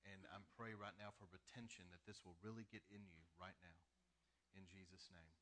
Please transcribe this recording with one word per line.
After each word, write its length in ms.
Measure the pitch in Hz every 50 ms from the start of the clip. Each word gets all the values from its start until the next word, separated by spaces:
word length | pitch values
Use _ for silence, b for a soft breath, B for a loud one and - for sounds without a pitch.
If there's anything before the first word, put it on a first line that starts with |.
| -
And 160 | 101 98 95 95 -
I'm 160 | 90 101 101 - -
praying 240 | - 117 113 110
right 160 | 104 104 101 90 98
now 80 | 104 104 101
for 80 | - 104 85 90
retention, 560 | 92 - - - 123 117 110 - - 90 87
that 160 | 87 87 -
this 160 | - 101 -
will 160 | - 92 87 85 98
really 240 | 107 113 113 110 104
get 160 | - 107 - 95 101
in 80 | 104 104 95
you 160 | 85 80 80 82 80 82
right 160 | 90 92 87 - 90
now, 160 | 87 82 82 - - - - - - B B B B B B B B -
in 160 | 98 95 87
Jesus' 400 | 90 98 95 87 92 90 - -
name. 240 | 95 87 82 80 82 -